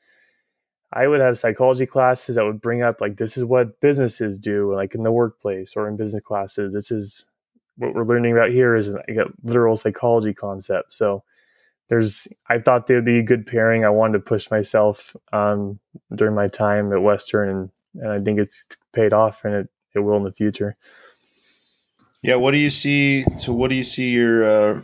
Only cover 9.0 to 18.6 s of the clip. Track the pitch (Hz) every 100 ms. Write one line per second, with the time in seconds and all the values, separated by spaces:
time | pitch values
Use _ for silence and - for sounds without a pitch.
9 | - 110 - - 117 120 113 110 113 -
10 | 120 117 107 98 101 95 - 95 - -
11 | 107 98 - _ _ _ _ _ - 117
12 | 110 - - - - 117 123 123 117 123
13 | 117 120 110 113 107 117 113 113 107 107
14 | 113 104 - 107 - 110 101 110 104 101
15 | - - _ 107 104 101 101 101 _ -
16 | - 107 107 104 101 - 107 104 101 98
17 | 101 101 - 107 101 95 95 _ _ 170
18 | 113 101 101 107 101 -